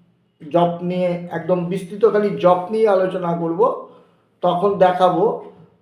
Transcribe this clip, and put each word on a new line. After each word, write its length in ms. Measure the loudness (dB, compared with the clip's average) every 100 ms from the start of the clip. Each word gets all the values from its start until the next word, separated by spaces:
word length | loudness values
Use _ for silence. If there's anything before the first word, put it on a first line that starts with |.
| _ _ _ _ -2
জপ 320 | 0 0 -2
নিয়ে 440 | -6 -2 -2 -4 -6
একদম 340 | -8 -2 -2 -2
বিস্তৃত 400 | -6 -8 0 2
খালি 240 | 2 -2
জপ 380 | 2 2 2 0
নিয়ে 160 | 0 2
আলোচনা 480 | 2 0 -2 -4 -4
করব, 520 | -4 0 0 0 -12 -20 _ _ _ -4
তখন 360 | -2 0 0 4
দেখাবো। 760 | 2 4 2 2 0 -2 -12 -20 -20 _